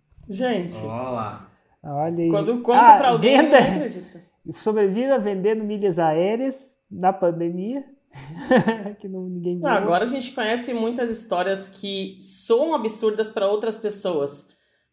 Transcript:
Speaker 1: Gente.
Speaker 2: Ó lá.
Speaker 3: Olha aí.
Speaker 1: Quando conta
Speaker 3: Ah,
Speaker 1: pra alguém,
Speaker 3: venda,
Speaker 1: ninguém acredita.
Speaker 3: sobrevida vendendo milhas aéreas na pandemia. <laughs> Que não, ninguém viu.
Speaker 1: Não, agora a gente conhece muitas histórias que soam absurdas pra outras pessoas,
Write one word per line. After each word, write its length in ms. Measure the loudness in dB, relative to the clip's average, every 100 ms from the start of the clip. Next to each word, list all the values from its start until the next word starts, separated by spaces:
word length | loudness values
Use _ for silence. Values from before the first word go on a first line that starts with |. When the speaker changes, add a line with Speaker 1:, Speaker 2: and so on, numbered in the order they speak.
| _ _ -16
Speaker 1:
Gente. 500 | -6 -4 -4 -6 -8
Speaker 2:
Ó 280 | -8 -8 -6
lá. 380 | -6 -8 -10 -20 _ _ _
Speaker 3:
Olha 400 | -10 -4 -4 -2
aí. 60 | 0
Speaker 1:
Quando 320 | 0 0 -2
conta 180 | 4 8
Speaker 3:
Ah, 180 | 10 10
Speaker 1:
pra 120 | 6
alguém, 260 | 4 4 6
Speaker 3:
venda, 180 | 8 6
Speaker 1:
ninguém 160 | 6 0
acredita. 480 | -4 -8 -16 -20 -20 _ -18
Speaker 3:
sobrevida 680 | -6 -2 2 2 0 0 0
vendendo 440 | 0 -2 0 -2
milhas 360 | -4 -2 -2 2
aéreas 800 | 2 2 0 0 -4 -6 -14 _ _
na 220 | -2 -2
pandemia. 720 | 0 0 0 -4 -4 -6 -8 -12 _ _
<laughs> 880 | -20 -18 -16 2 4 4 -2 -8 -12
Que 80 | -12
não, 140 | -10 -8
ninguém 280 | -6 -4 -2
viu. 60 | 0
Speaker 1:
Não, 40 | 2
agora 280 | 2 0
a 40 | 0
gente 240 | -4 -6
conhece 420 | -6 -2 -2 -4
muitas 360 | -4 -4 -2 -4
histórias 580 | -6 -4 -2 -2 -4 -8
que 500 | -12 -8 -6 -8 -10
soam 520 | -10 -8 0 2 2
absurdas 580 | 0 -2 -2 -2 -2 -4
pra 160 | -2 0
outras 280 | 0 -2 -6
pessoas, 800 | -8 -6 -4 -2 -4 -8 -16 _ _ _ _